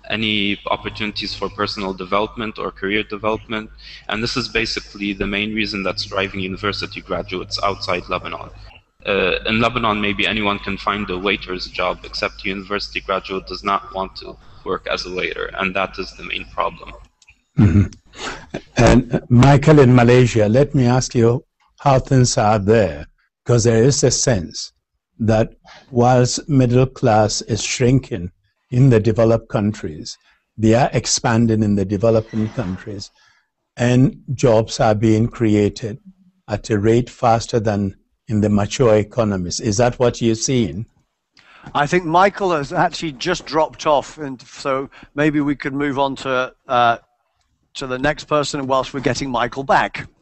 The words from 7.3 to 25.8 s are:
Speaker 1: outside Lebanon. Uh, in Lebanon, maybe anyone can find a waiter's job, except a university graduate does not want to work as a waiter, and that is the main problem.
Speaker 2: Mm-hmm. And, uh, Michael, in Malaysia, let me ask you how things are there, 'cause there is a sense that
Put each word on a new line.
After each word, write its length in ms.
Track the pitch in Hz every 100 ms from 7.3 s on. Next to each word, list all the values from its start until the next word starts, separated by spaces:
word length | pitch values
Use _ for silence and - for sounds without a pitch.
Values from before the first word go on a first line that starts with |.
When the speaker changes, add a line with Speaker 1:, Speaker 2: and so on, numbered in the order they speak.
| 92 - -
Speaker 1:
outside 480 | 101 95 - 90 90
Lebanon. 400 | 90 85 80 - - - - _ _ -
Uh, 300 | 98 95 - -
in 160 | 110
Lebanon, 400 | 117 120 113 104
maybe 240 | 101 101 92
anyone 340 | 110 104 101
can 180 | - 98
find 300 | - 101 98
a 80 | 90
waiter's 500 | 98 104 - 92 -
job, 320 | - 90 87
except 400 | - - 101 -
a 60 | 104
university 520 | 98 95 104 - -
graduate 440 | - 95 - 95 90
does 160 | 87
not 300 | 98 98 -
want 220 | 95 95 -
to 180 | - - - - -
work 220 | 92 -
as 180 | 92 90
a 80 |
waiter, 380 | 90 85 87 87 -
and 160 | 95 98
that 220 | 92 -
is 120 | 92
the 100 | -
main 200 | 90 92 95
problem. 460 | - 87 85 - - - _ _ _ _ -
Speaker 2:
Mm-hmm. 280 | 101 92 92 - _ - - - - - - -
And, 360 | 127 117 -
uh, 80 | - -
Michael, 500 | 120 131 143 151 151
in 160 | 127 123
Malaysia, 540 | 117 123 123 110 104
let 240 | 117 147
me 120 | 143 120
ask 280 | 131 -
you 320 | 127 113 123 _ _ _ _
how 200 | 147 131
things 380 | 131 135 123 -
are 220 | 107 110
there, 460 | 95 113 95 71 - _ _ _ -
'cause 180 | 120
there 200 | 110 113
is 200 | 127 135
a 80 | 131
sense 640 | - - 107 78 - - _ _ _ _ _
that 340 | 110 110 113 _ _ -